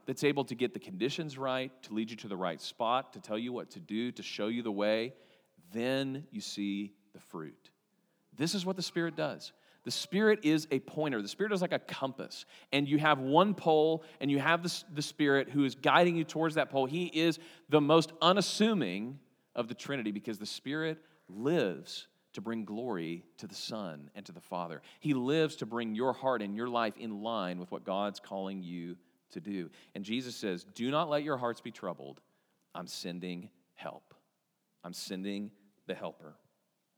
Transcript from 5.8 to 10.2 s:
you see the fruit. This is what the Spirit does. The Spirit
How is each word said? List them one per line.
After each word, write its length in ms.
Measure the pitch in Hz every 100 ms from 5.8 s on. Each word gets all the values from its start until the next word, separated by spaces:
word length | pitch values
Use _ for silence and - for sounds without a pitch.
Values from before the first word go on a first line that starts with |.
| 123 135 135 135 151
you 80 | 107
see 540 | - - 101 101 101 - _
the 80 | 87
fruit. 520 | - 87 76 - _ _ _ _ _ _ _ -
This 180 | 165 202
is 100 | 180
what 120 | 185
the 40 |
Spirit 360 | 160 175 170 160
does. 340 | 151 95 - - _ _ -
The 60 |
Spirit 480 | - - 190